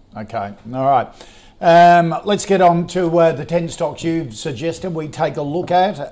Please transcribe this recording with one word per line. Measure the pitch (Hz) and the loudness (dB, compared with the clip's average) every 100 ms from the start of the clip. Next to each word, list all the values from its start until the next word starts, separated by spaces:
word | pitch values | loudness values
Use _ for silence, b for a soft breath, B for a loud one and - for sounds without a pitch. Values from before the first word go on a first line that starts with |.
| _ 107 | _ -16
Okay. | 107 113 101 104 113 | -10 -8 -8 -12 -12
All | 131 135 | -4 0
right. | 131 - B B B B B | 2 0 B B B B B
Um, | 180 170 175 175 165 160 208 | 4 8 8 6 4 -2 -2
let's | 202 - | -4 0
get | 196 | 4
on | 180 170 170 | 4 2 -2
to, | 180 170 170 | -2 0 2
uh, | 165 | 2
the | 143 147 | 2 -4
ten | 170 165 | -4 -4
stocks | - 156 - | -4 -6 -4
you've | 165 165 139 107 | -4 -4 -6 -10
suggested | 160 117 165 160 180 160 | -10 -6 -6 -6 -8 -8
we | 156 | -8
take | - 156 147 | -4 -4 -4
a | |
look | 143 160 147 | -6 -6 0
at. | 175 190 143 143 | 0 0 -4 -12